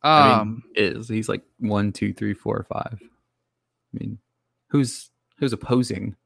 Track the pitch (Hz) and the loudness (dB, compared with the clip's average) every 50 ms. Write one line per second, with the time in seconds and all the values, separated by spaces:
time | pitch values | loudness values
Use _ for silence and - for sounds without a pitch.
0 | - 147 156 151 143 135 123 110 107 107 113 117 - - - - 104 92 - - | 4 6 6 8 8 8 6 4 2 -2 -6 -10 -12 -6 0 0 0 0 0 -6
1 | 113 117 110 110 107 - 101 101 _ _ _ _ 120 107 104 101 101 104 98 - | -8 -4 -4 -4 -2 -2 -4 -6 _ _ _ _ -4 0 0 2 0 0 -2 -2
2 | 107 104 101 - 107 104 101 - _ 107 110 107 104 _ - - - - 113 101 | -4 -4 -2 -4 -4 -4 -4 -4 _ -4 -4 -4 -6 _ -6 -6 -6 -8 -10 -14
3 | - - _ _ _ _ _ _ _ _ _ _ _ _ _ _ _ _ - - | -16 -20 _ _ _ _ _ _ _ _ _ _ _ _ _ _ _ _ -12 -10
4 | - 110 - 104 _ _ _ _ _ _ _ _ _ _ - 143 135 120 - - | -8 -8 -10 -12 _ _ _ _ _ _ _ _ _ _ 0 0 0 0 -4 -12
5 | - _ _ _ _ _ _ _ 143 135 117 - - - 123 127 123 120 - 95 | -16 _ _ _ _ _ _ _ -4 -4 -4 -6 -2 0 2 2 2 0 -4 -6
6 | 101 104 95 _ _ | -6 -10 -10 _ _